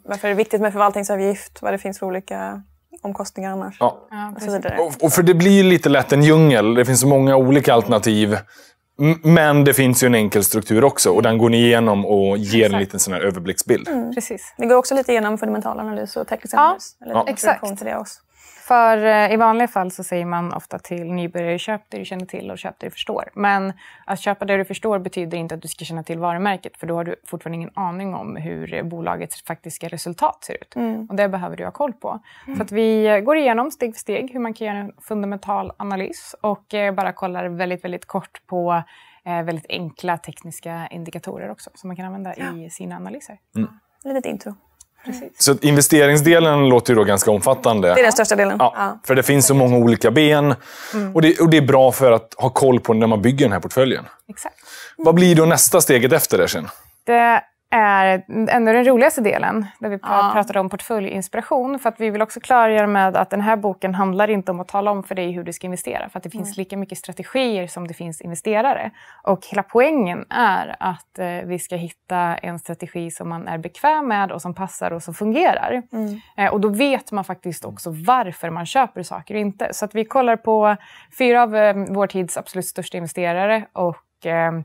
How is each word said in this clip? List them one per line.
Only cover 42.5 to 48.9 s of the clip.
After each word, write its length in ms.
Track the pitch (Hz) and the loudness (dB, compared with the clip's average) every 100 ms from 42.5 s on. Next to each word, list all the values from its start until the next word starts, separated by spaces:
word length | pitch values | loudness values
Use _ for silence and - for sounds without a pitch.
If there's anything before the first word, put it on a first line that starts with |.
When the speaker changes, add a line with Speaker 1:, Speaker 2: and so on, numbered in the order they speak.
| 170 | -12
Speaker 3:
i 140 | 165 | -16
sina 260 | - 180 175 | -14 -14 -12
analyser. 420 | 185 220 - 202 _ 214 | -14 -16 -18 -20 _ -8
Speaker 2:
Mm. 120 | 214 _ _ _ | -8 _ _ _
Speaker 1:
Litet 220 | 277 269 254 | -8 -6 -6
intro. 280 | 196 208 202 _ _ _ _ | -10 -12 -18 _ _ _ _
Speaker 3:
Precis. 280 | 254 247 - - | -14 -14 -12 -2
Speaker 2:
Så 100 | 135 | 0
att 120 | 139 | 2
investeringsdelen 1040 | 147 147 139 156 143 151 151 170 165 147 139 | 4 4 6 6 6 6 6 6 6 4 6
låter 240 | 123 120 | 4 4
ju 40 | 113 | 4
då 60 | |
ganska 260 | 104 98 - | 4 2 2
omfattande. 640 | 104 135 127 120 110 90 | 2 2 2 2 2 4
Speaker 1:
Det 60 | 90 | 4
är 20 | |
den 100 | 233 | 4
största 240 | 214 214 202 | 4 2 2
delen. 200 | 196 190 | 0 2
Speaker 2:
Ja, 140 | 127 110 | 0 0
Speaker 1:
Ja. 220 | 196 | -6